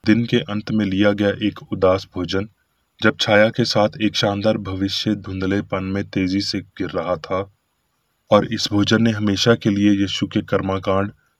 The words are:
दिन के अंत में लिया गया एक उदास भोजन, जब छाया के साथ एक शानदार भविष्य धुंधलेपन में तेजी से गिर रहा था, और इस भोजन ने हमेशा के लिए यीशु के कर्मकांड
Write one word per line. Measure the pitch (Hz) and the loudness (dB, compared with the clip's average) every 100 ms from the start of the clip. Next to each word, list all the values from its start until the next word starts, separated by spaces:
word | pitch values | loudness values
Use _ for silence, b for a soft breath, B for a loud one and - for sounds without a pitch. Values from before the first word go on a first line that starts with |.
| - | 2
दिन | 113 120 | 2 2
के | 120 | -2
अंत | - 104 104 | -2 -8 -4
में | 110 101 | -2 0
लिया | 92 104 | 2 2
गया | 101 101 | 2 0
एक | 92 104 - - | 0 -4 -4 -10
उदास | 98 92 95 - | 0 2 2 -2
भोजन, | - 87 95 107 _ _ _ _ _ | -8 -4 -4 -4 _ _ _ _ _
जब | 110 - | 0 0
छाया | - 104 110 | 2 4 4
के | 110 113 | 2 0
साथ | 110 104 - | 2 0 0
एक | 104 - | -2 0
शानदार | 107 101 104 110 | -2 0 -2 -2
भविष्य | 98 95 98 - 107 104 | -4 -4 -4 -2 -4 -4
धुंधलेपन | 101 95 95 101 - 95 | -4 -6 -2 -2 -2 -6
में | 95 98 101 | -4 -4 -4
तेजी | 104 95 95 | -2 0 -2
से | 101 101 | -4 -8
गिर | - - 90 | -10 -8 -6
रहा | 90 85 87 | -4 -4 -4
था, | - 95 98 _ _ _ _ _ _ _ _ | -4 -6 -6 _ _ _ _ _ _ _ _
और | 104 110 | 2 2
इस | 110 - | -4 -2
भोजन | 101 101 110 | 0 2 2
ने | 117 | 2
हमेशा | 107 107 98 - 117 | 0 -2 0 2 2
के | 113 | 2
लिए | 101 101 | 2 4
यीशु | 101 98 - 101 | 2 0 -2 -2
के | 107 | -2
कर्मकांड | - 98 98 98 95 95 104 - _ | -2 -2 -2 -4 0 0 -2 -8 _